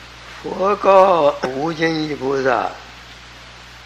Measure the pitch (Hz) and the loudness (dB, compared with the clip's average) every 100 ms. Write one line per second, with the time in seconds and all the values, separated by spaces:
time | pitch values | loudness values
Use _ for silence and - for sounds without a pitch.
0 | - - - - 156 190 190 202 190 190 | -20 -20 -20 -16 -10 -4 -2 0 4 6
1 | 196 170 143 - 127 135 160 156 165 160 | 6 4 2 0 -4 -4 -4 -2 -2 -2
2 | 151 135 131 135 131 113 - - - - | -4 -6 -4 -2 0 0 -2 -8 -18 -20
3 | - - - - - - - - | -20 -20 -20 -20 -20 -20 -20 -20